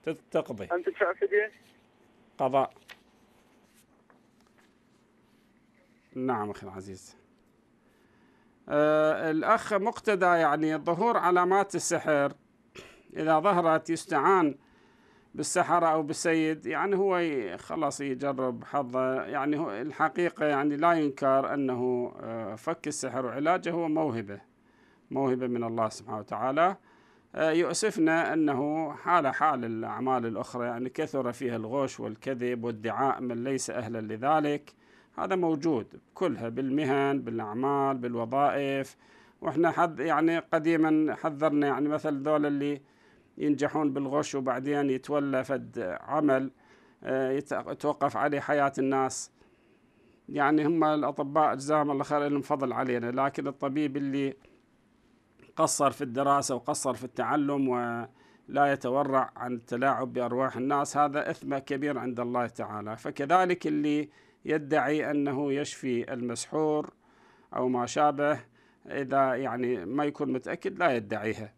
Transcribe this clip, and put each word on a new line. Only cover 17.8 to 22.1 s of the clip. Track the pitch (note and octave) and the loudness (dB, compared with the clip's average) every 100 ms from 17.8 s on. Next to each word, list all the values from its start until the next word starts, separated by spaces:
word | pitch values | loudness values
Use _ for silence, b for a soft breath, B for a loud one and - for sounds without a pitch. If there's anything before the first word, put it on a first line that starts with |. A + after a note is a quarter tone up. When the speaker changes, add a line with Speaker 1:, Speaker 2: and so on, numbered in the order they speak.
| D3 C3+ | -2 -2
Speaker 1:
يجرب | C#3 B2+ C#3 C3 C3 A#2 | -4 -2 -2 -2 -2 -4
حظه. | - D3 B2+ B2+ C3 C3 | -4 -4 -2 0 0 -2
يعني | G2 C#3 C#3+ D3+ | -4 -2 -2 -2
هو | D#3 | -2
الحقيقة | G2+ C#3+ - D#3 F3 F3 - D3+ | -4 -8 -2 -2 0 -2 0 0
يعني | C#3 D3 C#3+ | 2 0 2
لا | E3+ | 4
ينكر | E3+ D3 C3+ C#3 C3+ B2 | 4 0 0 2 4 2
أنه، | C#3+ C3+ B2 B2+ B2 B2 | -2 -2 0 0 0 -4